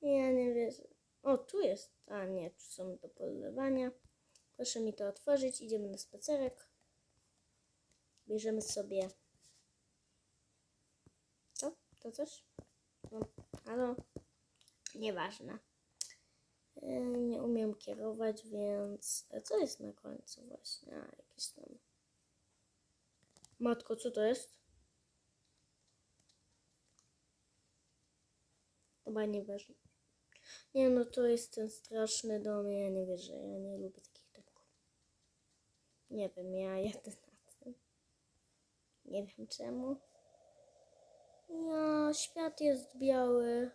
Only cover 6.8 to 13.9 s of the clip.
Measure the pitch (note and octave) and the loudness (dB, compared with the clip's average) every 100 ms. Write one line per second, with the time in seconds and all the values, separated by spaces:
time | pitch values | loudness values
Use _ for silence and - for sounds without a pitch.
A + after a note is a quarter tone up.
6.8 | _ _ _ _ _ _ _ _ _ _ | _ _ _ _ _ _ _ _ _ _
7.8 | _ _ _ _ - G#3+ A3 A3 G#3+ - | _ _ _ _ -4 -2 0 0 0 -2
8.8 | G3 G3 F#3+ - _ _ - - _ _ | -2 0 -2 -4 _ _ -20 -20 _ _
9.8 | _ _ _ _ _ _ _ _ _ _ | _ _ _ _ _ _ _ _ _ _
10.8 | _ _ - _ _ _ _ - C#4 E4 | _ _ -20 _ _ _ _ -6 -6 -6
11.8 | _ _ A#3 A3+ D4+ - _ - - _ | _ _ -10 -6 -8 -10 _ -18 -20 _
12.8 | _ _ - A3 A3 - - - - A#3 | _ _ -12 -8 -8 -10 -18 -14 -6 -2
13.8 | B3 | -2